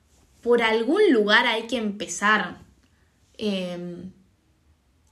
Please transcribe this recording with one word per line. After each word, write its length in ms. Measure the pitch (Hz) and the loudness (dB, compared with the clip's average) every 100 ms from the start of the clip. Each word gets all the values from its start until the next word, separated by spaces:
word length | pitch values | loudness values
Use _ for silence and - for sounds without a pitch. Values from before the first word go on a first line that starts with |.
| _ _ _ _ | _ _ _ _
por 200 | 233 240 | 0 2
algún 400 | 226 220 233 359 415 | 2 0 0 4 4
lugar 360 | 240 208 220 247 | 4 4 4 2
hay 200 | 226 226 | -2 -4
que 100 | 247 | -6
empezar. 840 | 214 196 170 - 208 214 180 - - _ _ _ _ _ _ - | -6 -6 -10 -4 0 0 -2 -10 -20 _ _ _ _ _ _ -8
Em, 760 | 214 196 180 175 175 175 185 - _ _ _ _ _ _ _ _ _ | -6 -4 -6 -8 -12 -14 -16 -20 _ _ _ _ _ _ _ _ _